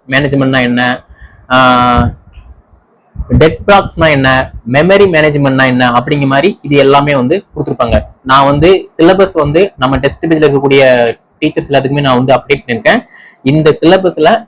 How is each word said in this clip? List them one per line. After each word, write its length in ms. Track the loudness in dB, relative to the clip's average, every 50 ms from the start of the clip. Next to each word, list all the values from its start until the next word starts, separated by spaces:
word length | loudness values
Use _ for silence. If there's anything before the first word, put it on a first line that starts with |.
| _ -6
மேனேஜ்மெண்ட்னா 520 | -4 -2 -2 -2 -2 -2 0 0 0 0 -2
என்ன, 420 | -2 -2 -2 -2 -2 -4 -6 -10 -18 -20 -20 -20 -20 -20 -20 _ -2 0
ஆ, 60 | 2 2 2 2 2 2 2 2 0 0 -2 -4 -10 _ _ _ -20 -20 -20 -20 _ _ _ _ _ _ _ _ _ _ _ -14 -14 -6 -2
டெட் 300 | 0 2 2 2 0 -2 -2
பிளாக்ஸ்னா 440 | 0 0 0 0 -2 -4 -2 0 0
என்ன, 420 | 0 0 0 0 0 0 -2 -4 -10 -14 -8 -4 -2
மெமரி 340 | 0 2 2 2 2 2 2 2
மேனேஜ்மெண்ட்னா 520 | 0 0 0 0 0 0 0 0 0 0
என்ன 240 | 0 0 0 0 0
அப்படிங்கிற 360 | 0 -2 -2 -2 -2 -2 -2
மாதிரி 320 | 0 0 0 0 0 -2 -4 -4
இது 140 | -2 0
எல்லாமே 380 | 2 2 4 2 2 2 0 0
வந்து 300 | -2 0 -2 -2 -4 -6 _ -10
கொடுத்துருப்பாங்க. 440 | -10 -8 -6 -6 -4 -2 -2 -2 -4 -4 -6 -14 _ -4
நான் 220 | 0 2 2 2
வந்து 460 | 2 2 2 2 2 2 0 -2 -6 -4
சிலபஸ் 360 | 0 2 2 2 2 0 0 -2
வந்து 400 | -2 -2 0 0 0 0 -2 -2
நம்ம 200 | -4 -4 -2 -2
டெஸ்ட் 300 | -2 -2 -4 -4 -4 -4
பேஜ்ல 180 | -2 0 0 0 2
இருக்கக்கூடிய 340 | 2 2 2 2 2 2 4 4 4 2 2 0 -2 -6 _ _ _ _
டீச்சர்ஸ் 280 | -6 -6 -4 -6 -6 -2
எல்லாத்துக்குமே 320 | -2 -2 -2 -2 -4 -2
நான் 160 | 0 0 0
வந்து 180 | 0 0 0 0
அப்டேட் 300 | -2 -2 -2 -6 -4 -4
பண்ணிருக்கேன். 360 | -6 -8 -4 -2 -2 -2 -2 -4 -8 -16 -20 -20 -20 _ _ -4
இந்த 340 | -2 0 2 2 2 0 2
சிலபஸ்ல 640 | 2 2 2 2 0 -2 -2 0 0 0 0 0 -4